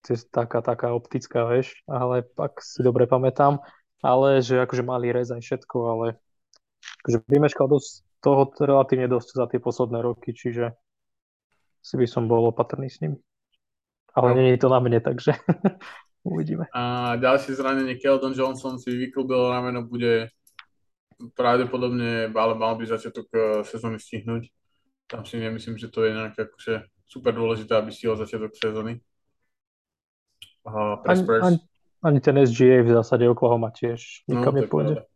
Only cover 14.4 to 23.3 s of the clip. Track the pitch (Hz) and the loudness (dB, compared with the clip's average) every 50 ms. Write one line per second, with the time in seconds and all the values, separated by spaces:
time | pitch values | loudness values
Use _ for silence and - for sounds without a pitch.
14.4 | 131 127 127 123 139 131 131 127 123 123 120 113 - 139 127 123 - - 147 - | 6 4 4 4 4 4 4 4 4 4 2 2 0 0 -4 0 0 -2 -2 0
15.4 | - - 165 - - 190 - - - - - - _ _ _ _ _ 180 185 165 | 0 -2 -2 2 0 -2 -2 -2 -20 -20 -20 -20 _ _ _ _ _ -6 -6 -4
16.4 | 156 156 160 165 165 - - 123 123 120 123 123 120 120 120 120 127 127 135 139 | -4 -4 -6 -6 -8 -8 -6 -6 -4 -4 -4 -4 -2 -2 -2 0 4 4 4 2
17.4 | 135 139 131 135 131 131 135 135 135 127 127 123 - 139 135 131 135 131 131 131 | 2 -4 -8 -4 -4 -2 -2 -2 -4 -4 -6 -2 2 2 2 2 0 -4 -2 -2
18.4 | 131 135 135 131 - 135 127 123 - 127 123 123 131 127 - 139 127 127 131 127 | -4 -4 -4 -6 -10 -10 -10 -8 -8 -6 -4 -4 -6 -6 -6 -6 -4 -2 0 0
19.4 | 123 123 123 123 123 123 123 123 117 117 120 120 120 120 117 113 113 117 _ _ | 0 0 0 -2 -4 -4 -6 -6 -8 -8 -6 -2 0 2 2 0 0 -6 _ _
20.4 | _ _ _ - _ _ _ _ _ _ _ _ _ _ _ _ 120 117 _ - | _ _ _ -20 _ _ _ _ _ _ _ _ _ _ _ _ -20 -16 _ 0
21.4 | 123 120 120 123 127 120 127 123 123 123 123 120 120 117 117 113 113 110 110 110 | 2 2 2 2 0 -2 -4 -4 -2 -2 -2 -2 -2 -2 -2 -4 -4 -4 -2 0
22.4 | 107 113 113 113 110 113 113 113 113 110 113 107 - 113 - 117 107 _ | 0 0 0 0 -2 -2 -2 -4 -4 -6 -6 -6 -6 -12 -14 -14 -14 _